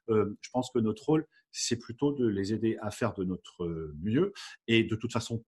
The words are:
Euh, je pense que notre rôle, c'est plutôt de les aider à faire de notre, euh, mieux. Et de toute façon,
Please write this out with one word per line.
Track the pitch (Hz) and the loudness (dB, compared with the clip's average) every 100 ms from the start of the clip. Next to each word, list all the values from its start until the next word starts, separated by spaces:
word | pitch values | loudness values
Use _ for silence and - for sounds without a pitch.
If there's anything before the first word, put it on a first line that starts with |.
| - | 2
Euh, | 107 107 104 | 2 2 -2
je | - | -4
pense | 127 123 | -4 0
que | 120 | 0
notre | 110 107 - | 0 0 2
rôle, | 156 156 _ _ | 2 0 _ _
c'est | - - 120 | -6 -2 -2
plutôt | - 117 143 | -4 -2 0
de | 143 117 | 2 2
les | 98 98 | 2 0
aider | 110 113 107 | 0 0 0
à | 107 | -4
faire | - 113 | -2 -2
de | 98 | 0
notre, | 92 90 - - | -2 -4 -8 -8
euh, | 85 82 78 73 | -6 -4 -6 -6
mieux. | 101 127 196 - - - - | 0 2 2 -2 -14 -10 4
Et | 113 | 4
de | 113 107 | 4 0
toute | 120 | -2
façon, | 120 - 120 | -4 -4 -6